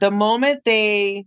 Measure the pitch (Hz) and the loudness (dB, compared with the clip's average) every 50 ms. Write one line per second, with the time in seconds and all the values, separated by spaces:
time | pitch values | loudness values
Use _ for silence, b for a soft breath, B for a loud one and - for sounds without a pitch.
0 | 202 202 202 202 208 214 226 240 262 285 285 277 - 233 220 220 214 208 208 202 | 0 0 0 0 0 0 0 0 0 0 -2 -2 0 0 0 2 2 0 0 0
1 | 202 202 196 202 196 | -2 -2 -4 -6 -12